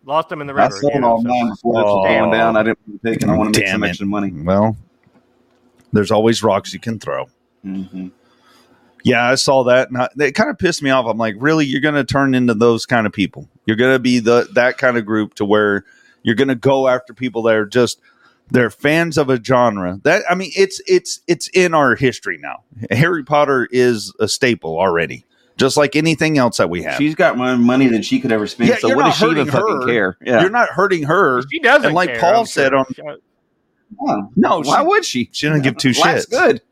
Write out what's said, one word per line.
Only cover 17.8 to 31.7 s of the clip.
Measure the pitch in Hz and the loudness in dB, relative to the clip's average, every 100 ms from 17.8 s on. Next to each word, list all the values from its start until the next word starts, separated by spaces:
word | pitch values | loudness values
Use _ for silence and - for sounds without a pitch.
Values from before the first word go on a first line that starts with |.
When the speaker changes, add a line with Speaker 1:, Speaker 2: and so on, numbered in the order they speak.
| 117 - _ _ _ _ _ | 0 -2 _ _ _ _ _
Speaker 3:
they're | 123 117 | 0 0
fans | - 143 156 170 151 | -2 0 0 0 -2
of | 135 | 0
a | 127 | -2
genre." | 107 131 120 104 90 98 | 0 2 2 0 -6 -2
That, | 139 185 165 | 0 0 0
I | 180 | -4
mean, | 185 170 | -4 -2
it's, | 196 - - | -2 -2 0
it's, | 180 - - - | 0 0 -14 -4
it's | 175 - | -4 -2
in | 185 180 | 0 2
our | 160 139 113 | 2 2 2
history | 135 113 101 85 | 0 -2 -10 -10
now. | 71 - _ - 110 | -12 -16 _ -16 -4
Harry | 107 165 175 131 | 0 2 0 0
Potter | 147 147 135 113 | 0 2 2 0
is | 123 123 113 98 - | 2 2 2 -6 -4
a | 107 | -4
staple | - 127 110 80 80 | 0 -2 -2 -6 -2
already, | 95 85 78 58 _ _ _ - | 0 0 -4 -8 _ _ _ -2
just | 131 151 | 0 2
like | 147 147 | 0 0
anything | 160 156 156 151 | -2 0 0 2
else | 120 - | 0 0
that | 90 | -4
we | 87 | -2
have. | 80 65 | -6 -4
Speaker 2:
She's | 147 156 | -4 0
got | 165 120 | 0 0
more | 127 127 | -2 2
money | 120 127 135 | 2 4 2
than | 113 | 0
she | 98 131 | -2 -4
could | 127 | 0
ever | 110 104 | -2 -2
spend, | - 120 | 0 2
Speaker 3:
Yeah, | 233 | 2
Speaker 2:
so | - | 0
Speaker 3:
you're | - | 2
Speaker 2:
what | |
Speaker 3:
not | - | 2
Speaker 2:
does | 147 | 2
she | 214 | 0
even | 160 143 | 0 0
Speaker 3:
hurting | |
Speaker 2:
fucking | 131 - 156 | 0 -2 -2
Speaker 3:
her. | 127 | -2
Speaker 2:
care? | 120 95 92 | 0 -2 -4
Yeah. | - 117 | 0 2
Speaker 3:
You're | 180 | 2
not | 233 202 | 2 -2
hurting | 135 196 180 | 0 0 0
her. | 143 175 175 127 135 | 0 2 2 0 -4
Speaker 1:
She | 320 | -2
doesn't | - | 2